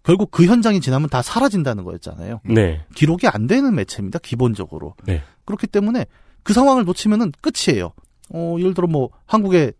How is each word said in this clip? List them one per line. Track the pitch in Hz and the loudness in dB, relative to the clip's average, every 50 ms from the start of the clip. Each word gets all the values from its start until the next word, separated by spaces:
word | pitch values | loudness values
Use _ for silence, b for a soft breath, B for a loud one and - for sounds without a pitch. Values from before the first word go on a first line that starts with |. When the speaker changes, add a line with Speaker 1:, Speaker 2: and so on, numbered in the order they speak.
Speaker 1:
결국 | _ - 175 196 214 - | _ 4 2 2 2 -2
그 | - - 175 | 4 4 6
현장이 | 175 240 240 208 226 208 185 | 6 6 4 4 2 0 0
지나면 | 135 131 127 135 156 147 | 0 0 0 0 0 -2
다 | - 127 | -2 -4
사라진다는 | 120 - - 233 262 277 214 185 151 131 113 101 90 | -4 -2 -2 0 0 0 0 0 -2 -2 -4 -6 -8
거였잖아요. | 87 87 85 - - - - 85 98 117 104 _ | -10 -12 -12 -14 -16 -14 -12 -12 -12 -12 -10 _
Speaker 2:
네. | - 113 113 104 87 80 78 78 _ - | 2 2 4 4 2 0 -4 -10 _ -2
Speaker 1:
기록이 | - 151 151 165 175 - | 0 2 2 2 2 2
안 | 202 - 107 110 | 0 0 0 0
되는 | 127 208 269 277 269 214 | 2 2 2 2 2 0
매체입니다, | 139 98 - - - 101 95 - 170 | 0 -2 -4 -6 -8 -8 -6 -8 -8
기본적으로. | - - 120 117 127 120 107 101 90 78 80 78 71 76 - - - | -8 -8 -2 0 0 0 0 -4 -8 -10 -10 -12 -12 -14 -16 -12 -6
Speaker 2:
네. | - 92 78 69 B B B _ | -4 -4 -4 -6 B B B _
Speaker 1:
그렇기 | - 202 - - | -10 -6 -6 -6
때문에 | 208 - - 101 - 233 247 131 - _ _ _ - _ _ _ | -2 -2 0 0 0 -2 -2 -4 -6 _ _ _ -20 _ _ _
그 | - 208 | 0 2
상황을 | 240 269 277 262 254 214 | 4 4 4 4 2 2
놓치면은 | 170 180 - - 214 208 214 240 175 143 _ | 0 -2 0 0 0 2 2 0 -2 -4 _
끝이에요. | - 311 - - - - 143 101 87 85 - - _ _ _ _ - _ - | -6 -6 -4 -2 0 0 0 0 -2 -6 -10 -16 _ _ _ _ -20 _ -10
어, | 165 170 170 170 | -8 -6 -4 -2
예를 | 170 180 185 185 | 0 0 0 0
들어 | 185 175 | 0 0
뭐 | 170 160 143 127 113 _ _ _ | 0 0 0 -2 -2 _ _ _
한국에 | - - 220 202 190 180 175 147 113 - | -2 -2 0 2 2 2 2 2 2 -4